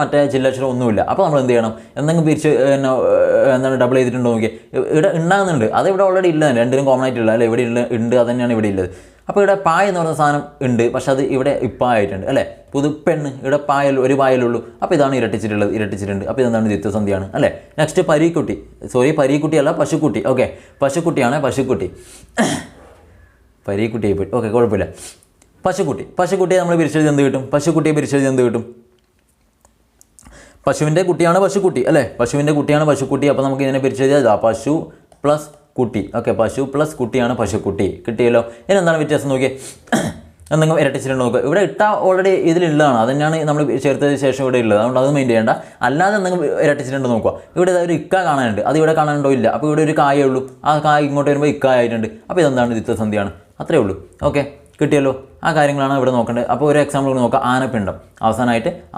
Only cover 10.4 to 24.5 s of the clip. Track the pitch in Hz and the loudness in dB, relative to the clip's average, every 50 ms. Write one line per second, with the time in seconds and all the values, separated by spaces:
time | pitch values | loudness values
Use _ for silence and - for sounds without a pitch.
10.4 | 143 - - - 139 123 120 113 117 120 120 131 - 143 135 135 139 - 135 127 | -4 -8 -10 -6 -4 -2 0 2 0 0 0 -2 -2 0 0 0 0 0 -2 0
11.4 | 135 143 135 - 131 113 - - 127 123 120 107 101 - 92 95 - - 135 120 | 0 0 -2 -2 -4 -4 -4 -2 0 0 2 2 0 -2 -4 -6 -6 -2 -2 -2
12.4 | - - - - - - - 139 143 151 151 151 - 180 160 151 147 139 123 131 | -2 -4 -8 -16 -18 -6 -4 -2 -2 -2 -4 -2 -2 -2 -2 -2 -4 -8 -10 -8
13.4 | - 135 143 143 - - 139 139 143 139 135 131 127 131 139 135 135 131 131 127 | -2 -2 -2 0 0 0 0 0 2 2 2 2 2 2 2 2 2 2 2 2
14.4 | 123 120 120 113 - - - - - - 170 143 139 135 135 123 113 110 110 104 | 2 0 -2 -2 -6 -10 -8 -8 -2 0 2 2 2 2 2 0 0 -2 -2 -4
15.4 | 107 107 107 104 104 101 - 110 107 98 104 95 101 98 101 98 101 - 113 131 | -4 -4 -2 0 0 0 0 -2 -4 -4 -6 -6 -6 -6 -6 -6 -6 -4 -2 0
16.4 | 127 117 113 110 110 107 104 98 - 107 98 107 104 101 98 92 98 98 - 135 | 0 0 0 0 0 0 -2 -2 -4 -4 -2 -2 -2 -2 -2 -4 -4 -6 -2 -2
17.4 | 127 - - - - - - 147 156 151 - 185 165 165 156 151 160 170 165 156 | -2 -2 -2 -6 -14 -10 -4 -4 -4 0 0 0 0 2 2 2 2 2 0 -2
18.4 | 113 95 101 - - - - - - - - 123 127 151 156 151 139 131 143 147 | -4 -4 -6 -10 -12 -18 -20 -18 -14 -4 0 2 2 2 2 2 0 0 0 0
19.4 | 151 156 156 151 135 151 - - 147 - 165 151 156 147 - - - 131 131 127 | 0 0 0 0 0 0 0 -2 -2 -2 -2 0 0 -2 -2 -2 -2 0 0 0
20.4 | 107 - - - - - - _ 139 139 139 175 165 170 143 139 123 120 139 156 | -2 -2 -4 -12 -20 -20 -6 _ -2 -2 -2 -2 -2 -2 0 0 0 0 0 0
21.4 | 135 127 110 135 131 131 117 95 95 90 - - - - - - - - _ - | -2 -2 -2 -2 -2 -2 -2 -4 -4 -8 -10 -16 -20 -20 -20 -20 -20 -8 _ -2
22.4 | - 165 147 - - - - - - - - - - - - - - _ _ _ | -2 -2 -2 -6 -8 -14 -20 -20 -20 -20 -20 -20 -20 -20 -20 -20 -20 _ _ _
23.4 | _ _ _ _ _ 104 98 101 113 113 117 113 107 101 92 98 95 95 127 120 | _ _ _ _ _ -4 -2 -2 -2 -2 -2 -2 -2 -2 -2 -2 -2 -2 -2 -2
24.4 | 117 107 | -2 0